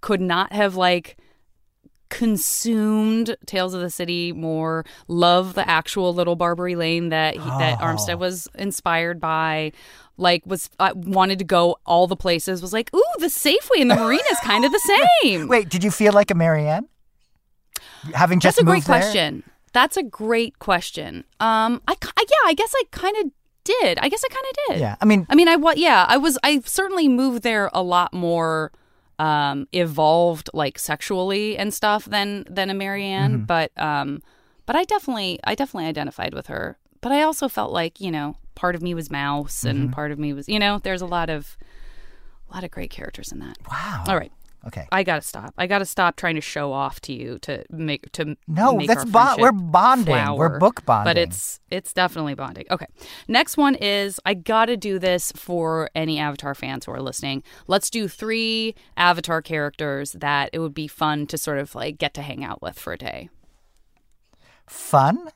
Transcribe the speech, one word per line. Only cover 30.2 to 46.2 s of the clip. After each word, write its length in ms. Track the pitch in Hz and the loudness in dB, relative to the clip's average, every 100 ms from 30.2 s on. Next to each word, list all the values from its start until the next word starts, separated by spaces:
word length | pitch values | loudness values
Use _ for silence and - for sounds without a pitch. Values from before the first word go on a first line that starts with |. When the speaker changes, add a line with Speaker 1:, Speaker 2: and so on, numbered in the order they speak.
| 175 160 - | 4 0 -8
Speaker 1:
like, 260 | 143 143 - | -4 -4 -4
sexually 760 | - 151 - 190 185 196 214 214 | -6 -6 -2 -2 0 -2 -2 -4
and 160 | 202 | -6
stuff 340 | 196 214 208 - | -2 0 0 -2
than, 380 | 208 202 202 - | -4 -2 -6 -8
than 200 | 185 190 | -4 -4
a 40 | |
Marianne, 600 | 196 196 196 196 190 139 | -4 -4 -6 -4 0 0
Speaker 2:
Mm-hmm. 100 | 127 | 0
Speaker 1:
but, 260 | 107 - 156 - | 0 0 0 -4
um, 400 | 156 147 139 143 - _ _ _ - | -4 -2 -4 -8 -12 _ _ _ -2
but 80 | |
I 80 | 285 | -2
definitely, 540 | 370 415 - 233 190 180 | 0 -2 -2 -6 -4 -4
I 100 | - | -4
definitely 320 | 214 277 202 160 | -4 -4 -4 -6
identified 480 | 156 143 - - | -6 -8 -6 -8
with 140 | - - | -8 -10
her. 280 | - - - _ _ | -8 -8 -12 _ _
But 120 | 240 | -2
I 100 | 277 | 2
also 260 | 311 311 262 | 2 0 -6
felt 240 | - 208 | -4 -4
like, 280 | - 170 - | -4 -4 -6
you 100 | 190 | -6
know, 260 | 156 147 - - - | -6 -6 -10 -18 -6
part 180 | 180 | -4
of 80 | 175 | -2
me 120 | 175 | -4
was 180 | 170 156 | -6 -6
Mouse 500 | 143 143 147 143 - | -6 -4 -4 -6 -6
and 140 | 117 104 | -4 -2
Speaker 2:
Mm-hmm. 80 | 131 | -2
Speaker 1:
part 180 | 131 147 | -4 -6
of 80 | 147 | -6
me 140 | 151 | -6
was, 160 | 139 143 | -6 -4
you 100 | 208 | 0
know, 220 | 202 202 | 0 0
there's 200 | 190 185 | -4 -6
a 40 | 180 | -4
lot 240 | 175 165 | -4 -4
of, 260 | 156 147 - - - - - - - - - - | -6 -8 -18 -18 -16 -16 -14 -16 -18 -20 -20 -16
a 40 | |
lot 100 | 180 | -14
of 80 | 180 | -12
great 180 | - 87 | -12 -12
characters 400 | - - - - | -12 -14 -14 -14
in 80 | - | -14
that. 200 | - - - | -14 -16 -12
Speaker 2:
Wow. 340 | - - 180 87 | -10 -8 -8 -2
Speaker 1:
All 80 | 185 | -2
right. 160 | - - - - | -2 -18 -20 -20
Speaker 2:
Okay. 220 | - - - | -16 -14 -4
Speaker 1:
I 100 | 185 | -2
gotta 200 | 185 156 | 0 -2
stop. 320 | - - 101 - | -4 -14 -16 -6
I 80 | 180 | -2
gotta 180 | 202 | -2
stop 300 | 190 - 175 | -2 0 0
trying 220 | - | 0